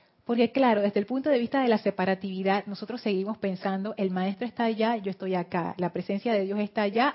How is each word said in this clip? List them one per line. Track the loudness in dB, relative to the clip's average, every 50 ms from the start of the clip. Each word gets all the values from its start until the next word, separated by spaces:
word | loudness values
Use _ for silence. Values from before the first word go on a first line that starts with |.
| _ _ _ _ _
Porque | -2 2 2 2 2 4
claro, | 4 4 6 6 4
desde | 4 2 2 0
el | 0
punto | 0 -2 -2 0 2
de | 2
vista | 2 2 2 0 2
de | 4
la | 4 2 2
separatividad, | 2 0 0 0 0 0 0 -2 -2 -6 -4 -2 0 0 0 0 0
nosotros | -4 -10 -10 -10 -10 -8 -6
seguimos | -2 -2 0 0 -2 -4 -4 -4
pensando, | -4 -4 -4 -2 -4 -4 -2 -2 -4 -6 -4
el | -2 -2 -2
maestro | 0 0 -2 -2 -2 -4 -6
está | -6 -4 -2 -2
allá, | 0 0 0 0 0 0
yo | -2 -4 -6
estoy | -6 -6 -4 -2 -2
acá. | -2 -2 -2 -2 -2 -2 -2 -4
La | -2 -4 -2
presencia | -2 -4 -4 -4 -4 -2 0 0
de | 0 0 0
Dios | 0 -2 -2
está | -4 -2 -2 -2 -2
allá, | 0 2 2 2 2 2